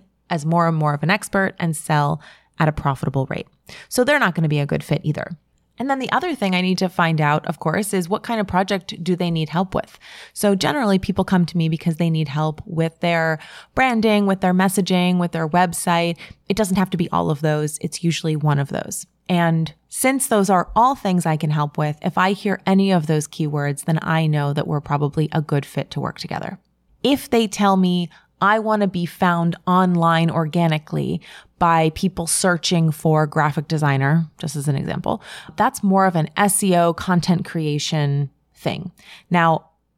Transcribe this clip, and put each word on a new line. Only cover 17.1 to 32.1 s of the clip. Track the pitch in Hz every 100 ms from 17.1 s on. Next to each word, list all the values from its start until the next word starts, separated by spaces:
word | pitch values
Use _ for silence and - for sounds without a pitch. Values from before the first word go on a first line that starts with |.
all | - 165
of | 147
those. | 156 151 151 -
It's | - -
usually | 170 151 165
one | 156 151 143
of | 139
those. | - - - - _ -
And | 180 170 165 160 - _
since | - - 269 -
those | 214 196
are | 190 170
all | - 247 277
things | 202 180
I | 165 156
can | 156
help | 151 147 -
with, | 151 147
if | - 170
I | 185
hear | 196 208 190 -
any | 190 196
of | 185 151
those | 156 147
keywords, | - 156 147 143 139
then | - 160
I | - 160 160
know | 151 143
that | 143 143
we're | 151
probably | - 143 147 151 151
a | 160
good | 147 143
fit | 139 - -
to | -
work | 135 -
together. | - - - 190 _ _ _ _
If | 240 269 -
they | 233 220
tell | - 202 190
me, | 185 175 170 - _ -
"I | 196 220
want | 214 214
to | 202
be | 190 170
found | - 180 170 170 165 -
online | 180 185 175 165 165 165
organically | 160 160 170 170 156 151 156 135 165 - - - -
by | 175 165 160
people | 156 190